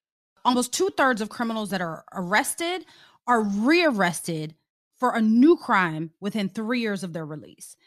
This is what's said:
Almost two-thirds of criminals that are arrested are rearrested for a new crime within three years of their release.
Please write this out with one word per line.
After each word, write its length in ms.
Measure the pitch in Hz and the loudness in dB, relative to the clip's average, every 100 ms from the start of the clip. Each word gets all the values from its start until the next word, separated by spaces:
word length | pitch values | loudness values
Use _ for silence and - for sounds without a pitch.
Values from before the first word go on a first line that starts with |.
| _ _ _ _ | _ _ _ _
Almost 280 | 247 247 247 | 0 0 0
two-thirds 480 | - 381 - 269 214 | -2 -2 2 2 2
of 80 | 214 | -4
criminals 420 | - 233 220 202 | -6 -6 -4 -4
that 120 | 190 | -4
are 220 | 170 160 - | -4 -8 -12
arrested 720 | 190 175 214 277 - 339 359 - - _ _ - | -8 -2 0 0 -4 -6 -6 -10 -20 _ _ 0
are 160 | 233 | 2
rearrested 1120 | 214 202 240 349 320 214 175 156 - 160 156 - _ _ _ _ | 2 0 2 4 4 2 0 -2 -6 -6 -8 -12 _ _ _ _
for 160 | 247 | -2
a 60 | 226 | 2
new 360 | 220 233 302 330 | 4 6 6 6
crime 540 | - 202 175 156 160 - | 2 2 2 -2 -8 -8
within 280 | 196 214 190 | -6 -4 -4
three 320 | - 220 247 | -6 -6 -4
years 220 | 220 196 | -4 -6
of 100 | 190 | -8
their 140 | 165 151 | -10 -10
release. 500 | 151 - - - - | -12 -16 -20 -20 -20